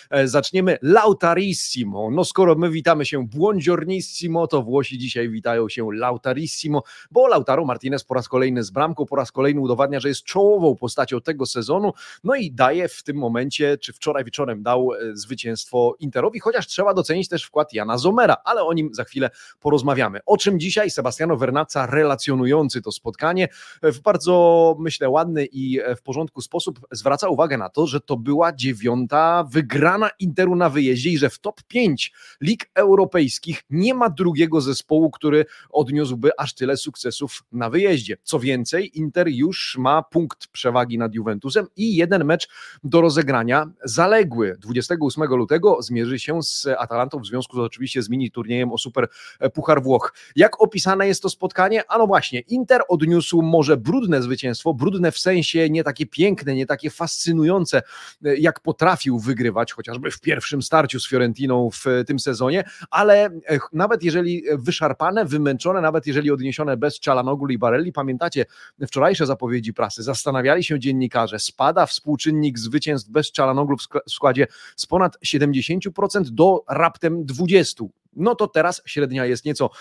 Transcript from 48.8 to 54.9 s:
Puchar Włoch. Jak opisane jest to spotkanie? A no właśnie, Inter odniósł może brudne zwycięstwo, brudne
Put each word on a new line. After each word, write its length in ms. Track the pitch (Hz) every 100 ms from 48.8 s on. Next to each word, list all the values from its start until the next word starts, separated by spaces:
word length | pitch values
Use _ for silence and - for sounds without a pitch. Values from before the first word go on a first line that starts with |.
| 127 131 117 - - - -
Puchar 300 | - 151 151
Włoch. 300 | 131 123 - - - -
Jak 260 | 208 -
opisane 460 | 214 196 190 190 196
jest 140 | 185
to 80 | 190
spotkanie? 540 | - 185 - 190 220 -
A 100 | 226
no 100 | 214
właśnie, 320 | 185 - 123
Inter 420 | - 247 226 247 -
odniósł 540 | 175 156 170 - 170
może 360 | 160 165 143 139
brudne 440 | 107 269 208 143
zwycięstwo, 520 | 123 131 131 113 165
brudne 380 | 135 185